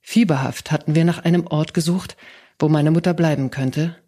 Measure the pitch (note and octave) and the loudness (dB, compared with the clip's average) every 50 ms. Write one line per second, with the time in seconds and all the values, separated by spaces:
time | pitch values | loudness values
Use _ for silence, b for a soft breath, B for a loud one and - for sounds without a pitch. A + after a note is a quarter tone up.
0 | _ - - A3+ A#3 F#3 D#3 C3+ C3+ B2+ B2+ - - - D#3+ D3+ - - D3+ D#3+ | _ -2 2 2 2 4 2 0 0 -4 -6 -8 -6 -4 -4 -2 -2 0 2 2
1 | E3 E3+ E3+ - - E3 E3+ F3 E3+ - D#3 D3+ D#3 - - - D#3+ D#3+ F3 F#3 | 4 2 0 0 0 0 0 0 0 -2 -2 -2 -2 -2 -2 -4 -2 -2 -2 -4
2 | - - - B B B B B B B B B - D3+ D#3 D3+ D3 D#3 D#3+ E3+ | -4 -8 -18 B B B B B B B B B 0 2 2 2 2 2 2 2
3 | E3 F3+ F3 E3+ E3+ D#3+ D3+ C#3 C3+ B2+ - C#3 C3+ C3 B2+ D3 D#3 E3+ E3+ - | 2 0 0 2 2 0 0 0 -2 -4 -4 -4 -4 -4 -2 -2 -4 -4 -6 -10
4 | _ | _